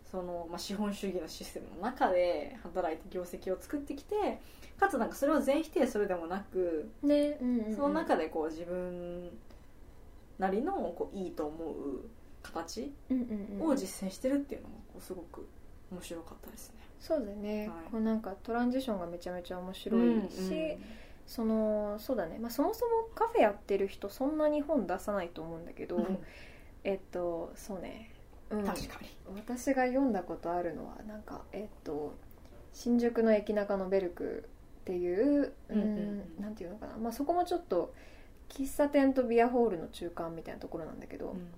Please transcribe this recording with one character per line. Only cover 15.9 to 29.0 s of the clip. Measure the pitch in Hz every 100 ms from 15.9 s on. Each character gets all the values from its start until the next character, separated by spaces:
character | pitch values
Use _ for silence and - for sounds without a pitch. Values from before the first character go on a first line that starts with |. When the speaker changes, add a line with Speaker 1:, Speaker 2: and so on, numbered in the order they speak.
Speaker 1:
面 | 175
白 | - 170
か | 165 -
っ |
た | -
で | -
す | -
ね。 | - - -
Speaker 2:
そ | - 311
う |
だ | 208
ね。 | 208 208 214 214
Speaker 1:
は | 226 -
い。 |
Speaker 2:
こ | 220
う |
な | 220
ん | 220
か | 208 196
ト | -
ラ | 233
ン | 247
ジ | 262
シ | 262
ョ |
ン | 196
が | 170
め | 175
ち | 180
ゃ |
め | 180
ち | 180
ゃ | 180
面 | 185
白 | 190 202 226
い |
し、 |
Speaker 1:
う | 240
ん |
う | 220 190 - 185 311 320
ん。 | - - - - - -
Speaker 2:
そ | -
の、 | 220 220 214 214 208 214
そ | -
う | 240
だ | 165
ね。 | 208
ま | 233
あ、 |
そ | 262
も | 320
そ | 453 466
も | 453 453
カ | - 453
フ | 466
ェ |
や | 220
っ | 202
て | - 196
る | 196
人 | - -
そ | - 269
ん | 311
な | 302
に | 302
本 | 294 294 180
出 | 185
さ | -
な | 202
い | 170
と | -
思 | 160 165
う |
ん | 170
だ |
け | -
ど、 | - 175
Speaker 1:
う |
ん。 | 185 190 - - - - - -
Speaker 2:
え | 202
っ | 190 -
と、 | 180 175 170 170
そ | - - 185
う |
ね。 | - - - - - - -
う | 214
ん。 |
Speaker 1:
確 | 202 180 135
か | -